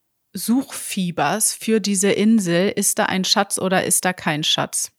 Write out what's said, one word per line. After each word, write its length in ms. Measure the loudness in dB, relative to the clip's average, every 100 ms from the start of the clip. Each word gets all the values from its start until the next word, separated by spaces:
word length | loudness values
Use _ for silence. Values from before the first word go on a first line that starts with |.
| _ _ _
Suchfiebers 1200 | -8 0 0 0 -8 -8 -4 -4 0 0 0 -2
für 260 | -2 0 0
diese 320 | 2 2 2
Insel. 600 | 4 4 4 4 0 0
Ist 280 | 0 -2 0
da 80 | 0
ein 180 | 0
Schatz 320 | 0 0 0 -2
oder 280 | 0 0
ist 200 | 2 0
da 80 | 0
kein 300 | -2 -2 -2
Schatz? 480 | 0 -2 -2 -4 -8